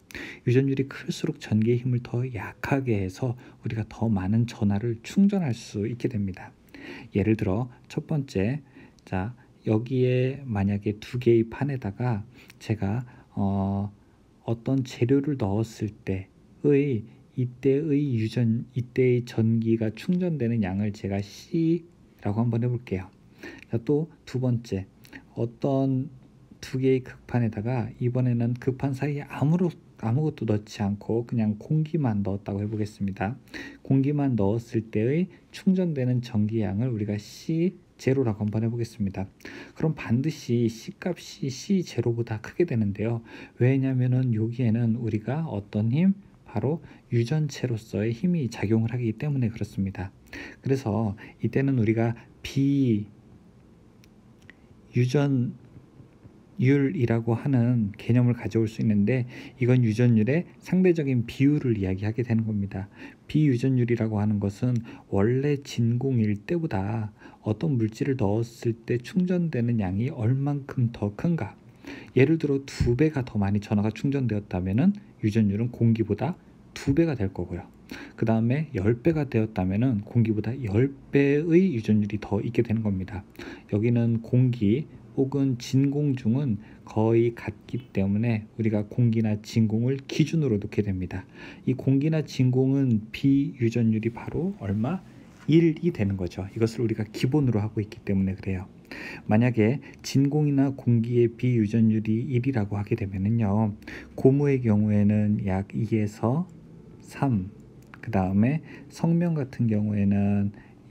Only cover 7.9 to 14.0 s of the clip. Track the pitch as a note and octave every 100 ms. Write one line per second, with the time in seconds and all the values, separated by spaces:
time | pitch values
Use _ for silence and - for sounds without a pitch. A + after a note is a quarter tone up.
7.9 | D#3+ - D#3 - F#2+ G#2 D3 - - -
8.9 | _ - F#2+ G#2 - - _ - A2 B2+
9.9 | B2+ B2+ B2+ B2+ C#3+ C3+ G#2 G2 G2+ G#2+
10.9 | G#2 - B2 A#2 A#2 A2+ - C#3 C3 G2+
11.9 | - B2 G2+ - - - - - G#2 G2
12.9 | A#2+ B2 - - - G2 G2 G2 G2 G2+
13.9 | -